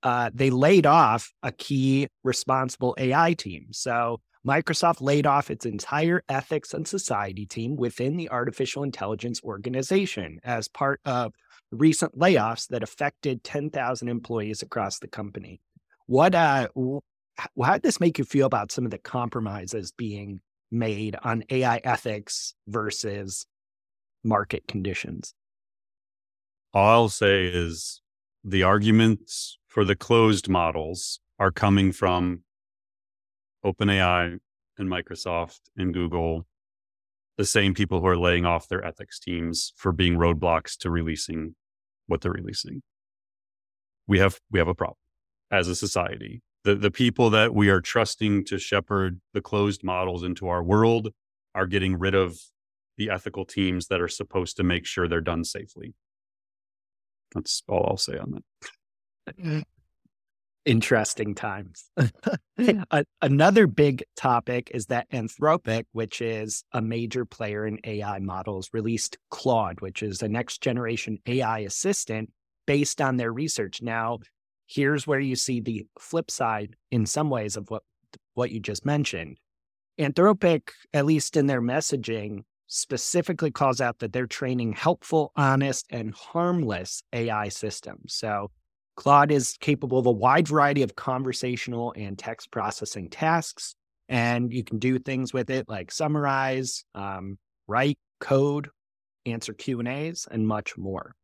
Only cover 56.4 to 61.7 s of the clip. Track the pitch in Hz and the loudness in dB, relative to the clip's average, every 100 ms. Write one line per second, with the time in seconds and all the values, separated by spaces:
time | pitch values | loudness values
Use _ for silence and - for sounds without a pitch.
56.4 | _ _ _ _ _ _ _ _ _ - | _ _ _ _ _ _ _ _ _ -10
57.4 | - - - 92 - - - - - - | -6 -8 -2 0 0 0 -4 -6 -8 -10
58.4 | - _ - _ _ _ _ _ - - | -14 _ -20 _ _ _ _ _ -18 -10
59.4 | 175 151 147 _ _ _ _ _ _ _ | -4 -4 -6 _ _ _ _ _ _ _
60.4 | _ _ - 113 - 117 107 - 107 101 | _ _ 2 2 4 2 2 -2 -4 -4
61.4 | 110 98 92 | -6 -8 -12